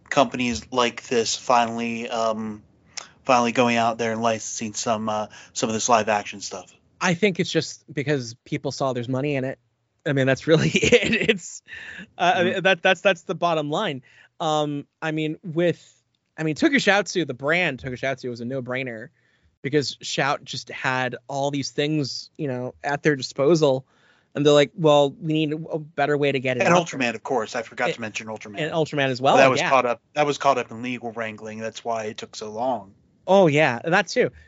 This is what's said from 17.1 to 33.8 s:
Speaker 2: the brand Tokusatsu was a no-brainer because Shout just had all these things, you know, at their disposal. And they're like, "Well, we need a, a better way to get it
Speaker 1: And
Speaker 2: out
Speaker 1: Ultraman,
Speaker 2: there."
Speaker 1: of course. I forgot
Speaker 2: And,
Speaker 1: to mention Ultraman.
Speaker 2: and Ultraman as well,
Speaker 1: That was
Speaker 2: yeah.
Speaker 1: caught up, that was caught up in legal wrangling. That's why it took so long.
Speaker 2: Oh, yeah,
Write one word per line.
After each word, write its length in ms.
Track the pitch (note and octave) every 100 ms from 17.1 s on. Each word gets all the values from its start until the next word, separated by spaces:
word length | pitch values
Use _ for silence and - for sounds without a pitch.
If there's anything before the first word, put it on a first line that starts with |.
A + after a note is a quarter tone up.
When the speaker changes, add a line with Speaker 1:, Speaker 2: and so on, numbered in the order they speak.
| F#3 D3
Speaker 2:
the 80 |
brand 480 | B2 C#3 E3+ F3 B2+
Tokusatsu 460 | C3+ B2 C3+ C3 B2+
was 120 | A#2+
a 40 |
no-brainer 640 | A#2+ C3+ B2 B2+ C3 A2 B2 _ _ _ _ _
because 360 | C#3 D3 C3 -
Shout 420 | - - C#3 C#3+
just 260 | - C3 -
had 460 | - C#3 B2+ B2+ B2+ -
all 220 | C#3 C#3+
these 200 | C#3+ B2+
things, 600 | - D3 D#3 C3 - - -
you 100 | D3
know, 260 | B2 B2+ -
at 200 | - C#3+
their 120 | D#3 C#3
disposal. 680 | A#2+ - C#3 E3+ D3+ C3 - _ _ _ _
And 120 | - D3
they're 80 |
like, 160 | D3 C#3+
"Well, 360 | - D#3 D3 C#3+
we 220 | - D#3+
need 200 | D#3 D#3
a, 40 | D#3
a 220 | D#3+ D#3+
better 380 | D3+ - C#3+ D3
way 140 | C#3+
to 60 | C#3
get 180 | B2+ B2
it 60 |
Speaker 1:
And 100 | F#3
Speaker 2:
out 140 | F3 E3
Speaker 1:
Ultraman, 140 | C#3
Speaker 2:
there." 160 | A#2+ A2
Speaker 1:
of 60 |
course. 340 | - B2+ G#2+ B2
I 60 |
forgot 260 | A2 A#2+ B2
Speaker 2:
And, 60 | A#2+
Speaker 1:
to 40 |
mention 280 | A2 - A2
Ultraman. 320 | A2 G#2+ G#2
Speaker 2:
and 120 | D3+
Ultraman 360 | E3+ D3+ D3 C3+
as 120 | B2
well, 160 | C3 G#3+
Speaker 1:
That 140 | C3+
was 100 | C3
Speaker 2:
yeah. 80 | E3+
Speaker 1:
caught 160 | C3+ B2
up, 140 | A#2 _
that 100 | D3
was 140 | D3 C#3
caught 180 | C#3 B2+
up 140 | A#2
in 120 | A2+
legal 300 | B2 B2 A#2+
wrangling. 460 | A2 A2 G#2+ A2 G#2+
That's 260 | A2+ -
why 200 | A#2+ A2+
it 120 | G#2+ A2+
took 200 | A2+ -
so 140 | G#2+
long. 440 | G#2+ B2+ A#2 G2 _ _ _ -
Speaker 2:
Oh, 220 | G3 F3
yeah, 320 | D3 D#3 A#2